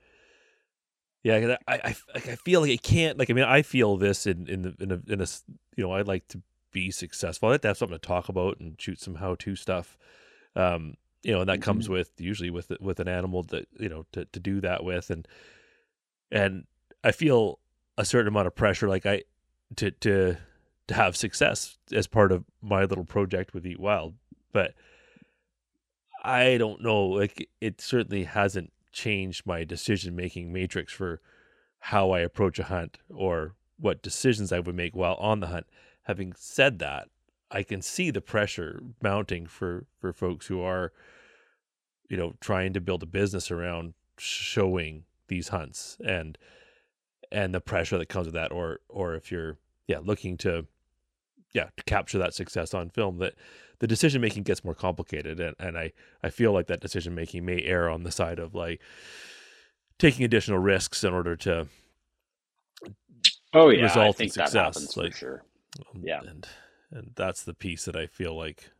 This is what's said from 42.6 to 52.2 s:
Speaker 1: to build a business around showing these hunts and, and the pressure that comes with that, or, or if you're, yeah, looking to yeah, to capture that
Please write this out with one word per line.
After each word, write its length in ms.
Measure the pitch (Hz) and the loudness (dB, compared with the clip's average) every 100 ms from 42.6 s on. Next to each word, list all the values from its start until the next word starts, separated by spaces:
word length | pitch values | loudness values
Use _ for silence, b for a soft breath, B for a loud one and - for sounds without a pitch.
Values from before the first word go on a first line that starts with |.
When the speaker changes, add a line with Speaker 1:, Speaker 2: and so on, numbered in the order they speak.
| 95 | 0
Speaker 1:
to 80 | 92 | -2
build 200 | 87 90 | -2 -4
a 60 | 82 | -4
business 420 | 98 101 92 - | -2 0 -2 -4
around 460 | 85 87 85 85 - _ _ | -6 -4 -6 -8 -14 _ _
showing 840 | - - - - 95 90 78 78 - _ _ | -8 -6 -4 0 2 2 -2 -8 -18 _ _
these 200 | 90 82 | -6 -4
hunts 500 | 90 76 - - - 165 | -6 -8 -12 -16 -8 -4
and, 320 | 92 80 78 b b b b b _ _ _ - | -4 -4 -12 b b b b b _ _ _ -6
and 240 | 104 95 90 | -2 -2 -2
the 60 | |
pressure 360 | - 92 85 92 | -2 -2 0 -2
that 120 | 80 | -2
comes 180 | 95 82 | -4 -4
with 80 | 82 | -4
that, 160 | 80 | -4
or, 300 | 87 85 - - | -4 -6 -8 -10
or 280 | 98 87 80 | -6 -4 -6
if 160 | - | -6
you're, 260 | 87 80 76 _ _ - | -8 -8 -10 _ _ -4
yeah, 120 | 73 | -4
looking 340 | 85 104 92 87 | -2 -4 -4 -4
to 300 | 98 85 76 _ _ _ _ _ _ _ _ | -2 -2 -6 _ _ _ _ _ _ _ _
yeah, 160 | 120 - - | -4 -4 -8
to 60 | |
capture 340 | - 101 - | 0 0 0
that 160 | 98 | 0